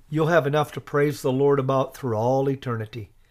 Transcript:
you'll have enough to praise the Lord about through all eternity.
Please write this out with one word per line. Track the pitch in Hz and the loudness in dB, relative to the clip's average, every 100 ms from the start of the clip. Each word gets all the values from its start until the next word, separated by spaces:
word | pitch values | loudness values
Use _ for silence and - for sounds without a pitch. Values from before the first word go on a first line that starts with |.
| - | -6
you'll | 151 156 | 0 2
have | 170 139 | 4 4
enough | 151 147 | 0 -2
to | 131 | -6
praise | - 143 147 135 | -4 0 0 0
the | 139 | -2
Lord | 127 143 139 | 2 4 2
about | 131 135 - - | 2 0 -2 -4
through | 123 107 | -4 -2
all | 120 135 139 | 0 0 0
eternity. | 135 127 113 107 117 101 _ _ | -2 -6 -6 -8 -12 -16 _ _